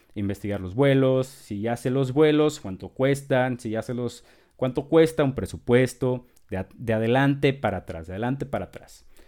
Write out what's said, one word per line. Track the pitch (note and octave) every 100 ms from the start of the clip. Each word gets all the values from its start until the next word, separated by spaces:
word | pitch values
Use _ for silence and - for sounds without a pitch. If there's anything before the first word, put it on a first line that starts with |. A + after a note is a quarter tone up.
| _
investigar | G#2 G2+ G2 G2+ G2+
los | F#2 G#2
vuelos, | C#3 C3+ C3 C3 C3
si | - - G2+
ya | A2 A#2
sé | C3
los | C3 B2+
vuelos, | C3 D#3 D3+ D3+ D3
cuánto | G2 F#2 F#2+
cuestan, | - C3 C#3 C#3 C3 B2+ B2
si | A2
ya | A2
sé | A2
los, | B2 A#2+ - - _ _
cuánto | - B2+ C3+ C#3
cuesta | E3 D#3+ D#3+
un | C#3
presupuesto, | C3+ F#2 F2 - A#2+ B2+ - C3 B2+ - _ -
de | F#3+
a-, | F#3+
de | - A#2
adelante | A2 A2+ B2+ C#3 C#3 C#3+
para | C3+ G#2+ F#2
atrás, | - E2+ E2
de |
adelante | F#2 A#2+ C3+ C#3
para | G#2+ F2+
atrás, | - - - - -